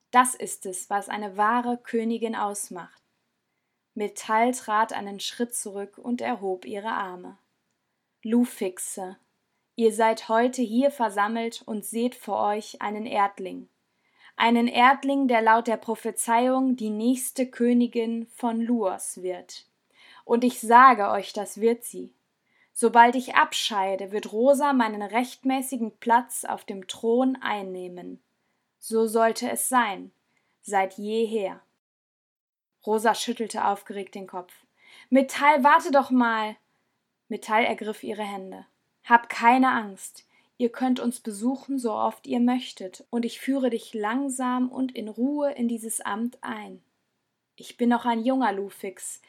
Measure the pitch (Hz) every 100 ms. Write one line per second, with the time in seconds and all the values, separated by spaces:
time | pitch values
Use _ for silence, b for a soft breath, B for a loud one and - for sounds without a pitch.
0 | _ 247 254 - 196 - 196 190 - 202
1 | 196 208 208 190 208 240 240 240 - 233
2 | 226 226 226 220 208 202 - 180 170 _
3 | _ _ _ _ _ _ _ _ _ 214
4 | 208 - - 220 240 247 - 214 220 202
5 | 202 196 - - 240 - 214 196 202 -
6 | - 240 233 220 190 185 240 208 220 -
7 | 190 180 180 196 _ _ _ _ _ _
8 | _ _ 214 233 247 - 190 185 - -
9 | 185 196 _ _ _ _ _ - 220 208
10 | 226 226 - 226 254 254 220 233 277 269
11 | 220 202 208 226 233 - - 214 - 233
12 | 247 - - 208 208 208 - - 208 208
13 | 214 208 202 202 185 180 - _ _ b
14 | b b b b 226 233 240 240 247 269
15 | 269 277 262 233 220 226 233 220 - 214
16 | 226 214 - 233 254 262 262 254 214 214
17 | 233 254 - - 254 - 240 240 240 233
18 | 226 233 226 - 240 226 233 240 190 196
19 | - - 180 180 - - - _ _ b
20 | b b - 233 247 - 220 240 262 220
21 | 202 202 190 214 196 202 226 233 - 185
22 | 180 _ _ _ _ _ _ - 226 233
23 | 240 254 254 - 302 - - 208 190 190
24 | 190 208 202 208 262 269 294 262 220 208
25 | 202 220 254 - 262 262 254 240 220 -
26 | 233 233 254 - - 190 - 196 - -
27 | 226 240 262 262 - 208 190 185 180 180
28 | 180 185 _ _ _ _ _ _ - 220
29 | 226 226 226 220 - 233 - 254 220 185
30 | 190 _ _ _ _ _ - 196 190 202
31 | 208 226 220 220 185 - _ _ _ _
32 | _ _ _ _ _ _ _ _ - 220
33 | 220 214 - 233 214 220 202 196 - 202
34 | 185 202 190 185 180 - _ b b b
35 | b 262 269 - 285 302 277 320 339 277
36 | 254 254 233 220 214 214 _ _ _ _
37 | _ _ - 208 - 220 - 208 208 208
38 | - 208 202 202 190 190 - _ _ _
39 | - 233 - - 233 262 262 247 208 190
40 | - - _ _ _ - 233 - 254 254
41 | 240 240 226 196 240 269 - 269 233 214
42 | 220 - - 247 240 247 247 - 190 -
43 | - 240 233 - 254 269 254 226 - 220
44 | 208 247 277 254 254 247 254 254 262 233
45 | 214 214 262 294 285 - 240 226 226 -
46 | - 208 240 - - 220 202 185 _ _
47 | _ _ _ _ _ - - - 240 240
48 | 247 226 233 262 226 196 196 - 196 185
49 | - -